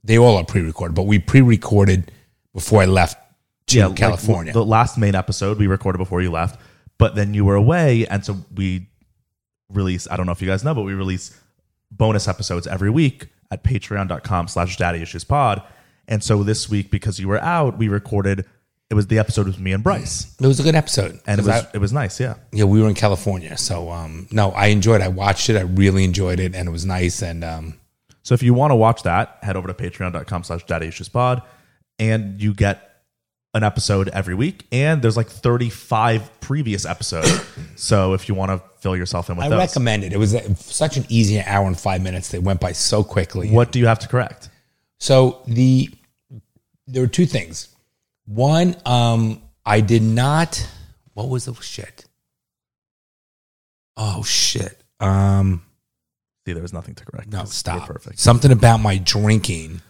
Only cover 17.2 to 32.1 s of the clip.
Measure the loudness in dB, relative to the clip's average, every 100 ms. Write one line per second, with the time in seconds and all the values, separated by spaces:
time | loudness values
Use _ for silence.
17.2 | -4 -2 -2 0 0 0 -2 -2 -2 -2
18.2 | -2 -2 -6 _ _ _ _ 0 2 0
19.2 | 0 0 -2 -2 -4 -2 0 -2 -4 -8
20.2 | -10 0 2 4 4 2 0 -2 -4 -6
21.2 | -4 0 2 0 -2 -2 -2 -2 -4 -6
22.2 | -8 -8 -8 0 4 6 4 2 0 0
23.2 | -4 -6 -8 -8 -6 -6 -8 -10 -10 -12
24.2 | -4 0 0 2 4 4 4 4 2 -2
25.2 | 0 0 0 0 0 2 4 4 0 0
26.2 | -2 -2 -4 -4 -8 -6 -4 -2 -2 -2
27.2 | -8 -8 -8 -10 -12 -16 _ _ _ _
28.2 | -2 0 4 4 4 4 4 2 0 -2
29.2 | -2 -8 -8 -8 -8 -10 -10 -8 -8 -8
30.2 | -8 -10 -8 -10 -6 -6 -6 -12 -8 -2
31.2 | 0 -2 -6 _ _ _ _ _ -2